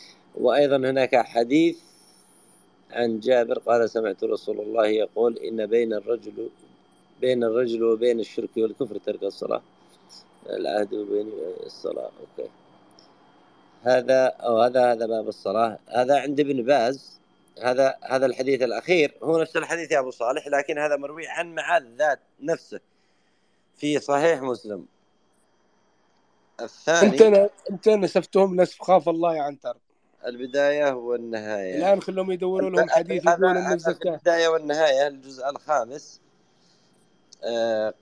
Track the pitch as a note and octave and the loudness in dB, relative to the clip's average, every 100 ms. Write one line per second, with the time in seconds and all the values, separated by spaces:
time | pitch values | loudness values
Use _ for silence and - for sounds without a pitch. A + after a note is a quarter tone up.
0 | - - _ - B2 B2+ C#3+ C3+ C3 C3+ | -20 -20 _ -2 2 2 2 2 0 0
1 | B2+ B2 A2+ A#2 A#2+ D3+ E3 D#3+ - _ | 2 2 2 0 2 2 2 -2 -12 _
2 | _ _ _ _ _ _ _ _ _ A#2 | _ _ _ _ _ _ _ _ _ -4
3 | A#2+ A2 A#2 B2 A#2 A#2+ - A#2 A2 A2+ | -4 -2 2 2 2 -2 0 0 0 -2
4 | A2 F#2 A2+ G#2 - G#2 G#2+ A2+ G#2+ G#2+ | -4 -4 -4 -4 -6 -8 -4 0 2 0
5 | G2+ G#2+ A#2 A2+ D#2+ A2+ G#2 A#2 A2+ G#2 | -2 0 -2 -2 -6 -6 0 0 0 -4
6 | G#2 A#2 A2 G#2+ A2+ - - _ _ _ | -4 -6 -8 -14 -14 -16 -20 _ _ _
7 | _ _ B2+ B2 A#2 A#2 B2 A#2 A2+ A2+ | _ _ -2 0 0 0 -2 0 0 2
8 | A#2+ A#2 G2+ - G#2+ A2+ A2 - A#2+ G2+ | 2 0 -4 -8 -6 -2 -4 -4 -8 -6
9 | - G2 G2 - G#2 A2 - _ _ _ | -8 -6 -8 -6 -6 -6 -8 _ _ _
10 | _ - _ _ - G2 C#2+ G#2 G2+ G#2+ | _ -20 _ _ -12 -8 -4 -4 -4 -6
11 | G2+ G#2 G#2+ G#2 E2 F2+ - - - - | -6 -6 -6 -10 -10 -12 -16 -12 -10 -10
12 | A#1+ - - - A#1 _ _ _ _ _ | -12 -14 -18 -14 -16 _ _ _ _ _
13 | _ _ _ _ _ _ _ _ A#2+ B2+ | _ _ _ _ _ _ _ _ 0 2
14 | A#2+ C3 C3 - A#2 A2+ B2 B2+ B2 A#2 | 2 2 2 0 0 2 2 4 2 2
15 | A2+ A2 G#2+ - G2 G#2+ A2+ G2+ - A#2 | -2 -4 -6 -8 -4 -2 -2 -4 -4 0
16 | B2+ C#3 C#3 C#3+ C#3 C3+ A#2 C#3 A#2 C#3 | 2 2 0 -2 -2 -2 0 2 0 -4
17 | - - _ _ _ - A#2+ B2+ C3+ - | -12 -20 _ _ _ -6 -2 2 2 0
18 | - C3 C3 A#2+ C3 B2+ B2 G#2+ D#3+ F3+ | -4 0 0 0 -2 0 0 -2 0 2
19 | C#3+ - C#3 E3 D#3+ E3 C#3+ E3+ D3 D3+ | 2 -2 -2 0 0 -4 -4 -6 0 0
20 | B2+ - A#2 D3 C#3+ C#3+ D3 D3 D3+ C#3+ | -2 -4 -4 -4 -2 -2 -2 -4 -2 -2
21 | C#3+ D#3 D#3+ E3 E3+ D#3+ D3 E3+ A#2+ A#2+ | -6 -12 -10 -10 -8 -8 -2 -2 -2 -2
22 | D3+ C3 _ _ C#3+ E3+ - G2+ _ _ | -2 -2 _ _ -6 -6 -8 -18 _ _
23 | _ _ _ _ _ _ _ _ D3 C#3+ | _ _ _ _ _ _ _ _ -4 -2
24 | - C#3+ E3 D3 C3 A2+ G#2+ F#2+ C#2+ _ | 0 2 2 0 -2 -6 -8 -12 -14 _
25 | _ _ _ _ _ _ _ _ _ _ | _ _ _ _ _ _ _ _ _ _
26 | _ _ _ _ _ - A#2 - - E3 | _ _ _ _ _ -14 -14 -6 0 4
27 | C#3 C3+ A3 G3 G3+ - - F#3+ G#3+ G#3+ | 6 8 8 8 4 0 -10 0 2 2
28 | F3 F#3+ - G3+ G3 F3+ F3 - - F#3 | 2 0 2 2 4 2 0 -2 2 4
29 | D#3 E3 E3+ D#3+ C#3+ C#3+ B2 - _ _ | 4 0 0 -2 -4 -6 -12 -12 _ _
30 | _ _ A#2+ A#2+ B2+ C#3 C#3+ D3 C#3+ B2+ | _ _ -12 -10 -4 0 2 2 0 0
31 | A#2+ A#2+ A#2 A2 G#2+ G#2 F#2+ F2+ F#3 G3 | -4 -4 -4 -8 -4 -4 -4 0 2 2
32 | G3 F#3+ F#3+ F#3 F#3 F#3 F#3+ F3 D#3+ E3 | 0 -4 -4 -4 -2 -2 0 0 2 2
33 | E3+ F3 E3+ F3 F#3 F3+ D#3 E3 E3 D#3+ | 0 0 2 4 2 2 -2 -2 -4 -4
34 | F3+ D#3 E3+ E3 E3 D#3+ D3+ D3+ D#3 C3+ | -4 -2 0 2 2 0 0 2 4 4
35 | C#3+ C3+ C3 C3 C3+ C3+ D3 C#3+ A2+ D3+ | 0 -4 -16 -10 -8 -6 -2 -2 -2 -10
36 | - - _ _ _ _ _ _ _ _ | -18 -20 _ _ _ _ _ _ _ _
37 | _ _ _ - A2+ A#2 A#2 A2 G#2+ - | _ _ _ -12 -6 -2 -2 -2 -4 0